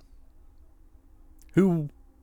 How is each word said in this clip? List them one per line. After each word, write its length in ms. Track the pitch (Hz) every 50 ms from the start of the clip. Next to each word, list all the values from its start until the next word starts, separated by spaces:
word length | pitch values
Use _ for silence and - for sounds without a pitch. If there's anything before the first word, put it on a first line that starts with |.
| - - - - - - - - - - - - - - - - - - - - - - - - - - - - - - -
who 360 | 170 196 185 170 160 147 143 - - - - - -